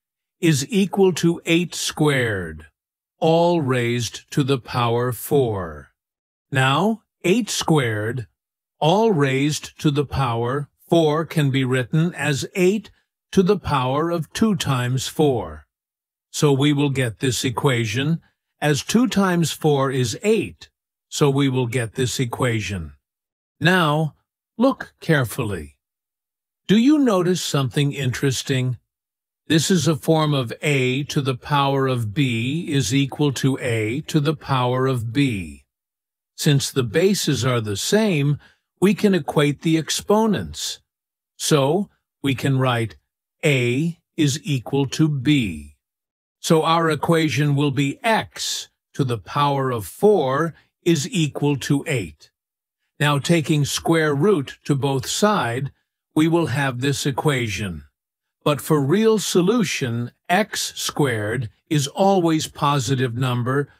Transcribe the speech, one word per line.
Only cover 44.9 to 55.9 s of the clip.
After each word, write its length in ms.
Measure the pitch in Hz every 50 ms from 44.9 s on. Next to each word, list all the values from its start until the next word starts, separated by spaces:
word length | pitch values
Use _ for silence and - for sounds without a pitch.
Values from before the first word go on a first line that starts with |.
| - - 160 160
b. 720 | 151 135 113 143 151 143 120 98 80 76 73 73 - _ _ _ _ _ _ _ _ _ _ _ _ _
So 220 | - - 170 160 156
our 260 | 165 165 170 165 160
equation 680 | 156 135 - - 170 160 160 151 110 123 151 147 143
will 160 | 139 147 147
be 260 | 123 123 143 139 - - -
x 640 | 233 220 - - - - - - - - - - - _ _ _ _ -
to 120 | - 143
the 120 | 123 123 110
power 540 | - - - 143 147 143 143 139 135 127
of 160 | 123 113 104 -
four 640 | - - - 208 208 185 131 127 131 139 160 170 - _ _ _ _ _ -
is 240 | 175 170 156 131 185
equal 460 | 262 185 156 143 - - 143 143 147 131
to 280 | - - 151 139 - -
eight. 440 | 151 123 98 78 73 _ _ - _ _ _ _ _ _ _ _ _ _ _ _ _ -
Now 200 | 147 147 147 139
taking 440 | - - 170 170 151 - 160 147 143
square 500 | - - - - - 165 165 156 151 147
root 440 | 139 156 208 208 160 131 - - - -
to 100 | - 151
both 320 | 135 117 143 135 131 - -
side, 640 | - - - 208 214 180 135 117 117 123 139 135 - _ _ _